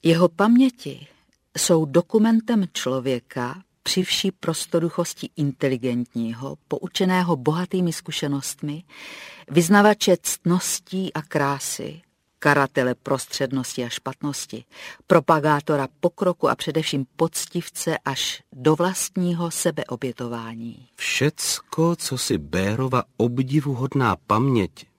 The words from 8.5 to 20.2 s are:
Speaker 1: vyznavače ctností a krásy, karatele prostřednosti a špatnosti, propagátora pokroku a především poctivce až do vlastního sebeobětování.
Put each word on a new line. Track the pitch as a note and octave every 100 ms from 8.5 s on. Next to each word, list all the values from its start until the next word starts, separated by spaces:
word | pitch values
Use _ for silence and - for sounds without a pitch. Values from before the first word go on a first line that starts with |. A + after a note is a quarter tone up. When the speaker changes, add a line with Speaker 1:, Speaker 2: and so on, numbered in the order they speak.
| - D3 D3+ - - - - - - -
Speaker 1:
vyznavače | D3 E3 G3+ G#3 G#3 - F3
ctností | - - E3+ F3+ - - _ F#3 F#3
a | D#3
krásy, | D3 D3+ C#3+ C#3 - - - D#3 _ _ _ _
karatele | D3+ D3 C3+ - B2+
prostřednosti | A#2+ - C3+ - - C3 C3 B2 -
a | A#2+
špatnosti, | - - - D3 C#3 - A2 - - - - _
propagátora | F3 C#3+ D#3+ D3+ D3 C#3+ D3 C3+ _
pokroku | F3 - F3+ F3 C#3+
a |
především | - - D#3 D3+ C#3+ C3
poctivce | - E3 - - F3 - - - D#3+
až | - C3+ - - _
do | C3+ C3+
vlastního | D#3 F3 F3+ - - F3 E3+ E3+
sebeobětování. | - - D#3 - B2 C3 -